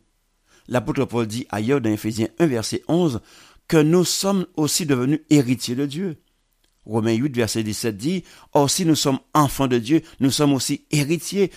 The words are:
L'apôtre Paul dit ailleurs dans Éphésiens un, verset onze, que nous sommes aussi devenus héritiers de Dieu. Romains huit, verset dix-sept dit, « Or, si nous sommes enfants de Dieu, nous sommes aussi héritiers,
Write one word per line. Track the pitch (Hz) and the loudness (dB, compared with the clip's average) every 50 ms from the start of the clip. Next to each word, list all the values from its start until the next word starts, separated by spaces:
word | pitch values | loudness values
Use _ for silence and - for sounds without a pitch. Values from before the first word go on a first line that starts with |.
| _ _ _ _ _ _ _ _ _ _ _ _ _ - | _ _ _ _ _ _ _ _ _ _ _ _ _ -4
L'apôtre | 120 123 110 143 151 135 123 | -4 -4 -2 -2 -2 -2 -2
Paul | - 110 120 117 | -2 -2 -4 -4
dit | 107 104 120 - - | -4 -4 -8 -8 -6
ailleurs | - 104 107 117 143 143 | -6 -4 0 0 0 0
dans | 117 110 | 2 0
Éphésiens | 107 101 - 107 110 104 110 - _ - | -2 -2 -2 -4 -4 -2 -4 -4 _ 0
un, | 170 | 0
verset | 160 123 113 107 - 117 107 - | 0 0 -2 -4 -4 -6 -6 -4
onze, | - 151 175 180 156 117 104 - _ - - - - _ _ _ | 0 0 2 2 0 -2 -4 -8 _ -20 -20 -20 -20 _ _ _
que | - 170 | 0 2
nous | 160 151 151 165 185 175 | 4 4 6 4 4 2
sommes | - - - - 196 202 190 175 - - | 2 -2 -2 -2 0 0 0 -2 -4 -4
aussi | - 156 143 - - 185 | -2 -2 0 0 -2 0
devenus | 143 139 123 123 135 156 147 - - | 0 0 0 0 0 -2 -2 0 4
héritiers | 156 147 131 120 127 117 - - 123 | 4 4 4 2 0 -4 -4 -6 -4
de | 123 147 | -4 -4
Dieu. | 143 135 165 202 185 151 - _ _ _ _ _ _ _ _ _ _ _ _ - | -6 -6 -8 -8 -8 -10 -12 _ _ _ _ _ _ _ _ _ _ _ _ -10
Romains | - 107 113 110 113 113 | -4 -2 0 0 2 2
huit, | 113 135 151 123 | 2 0 0 0
verset | 120 117 104 - 113 110 | 0 -2 0 0 -2 -4
dix-sept | 107 104 - - 117 104 | -4 -4 -4 -4 -4 -4
dit, « | 95 117 156 190 180 - - - - - _ - | -4 -4 -2 -2 -4 -6 -10 -18 -20 -8 _ 2
Or, | 151 143 135 | 2 2 2
si | - - 185 | 0 0 2
nous | 165 151 | 2 2
sommes | 135 - 143 131 127 - _ - | 2 2 0 -2 -2 -4 _ 0
enfants | 151 147 131 - - 135 | 2 2 2 2 0 0
de | 127 123 | 2 2
Dieu, | 120 113 113 156 160 - - - - | 0 2 2 0 0 0 -2 -6 -2
nous | - 135 | 0 0
sommes | 117 - 151 143 139 | 2 2 2 2 2
aussi | 127 - - 143 - _ - | 0 0 -4 -6 -6 _ -2
héritiers, | - 151 143 139 170 160 - - 180 202 196 165 - | -2 0 0 0 -2 -4 -4 -4 -2 0 0 0 -2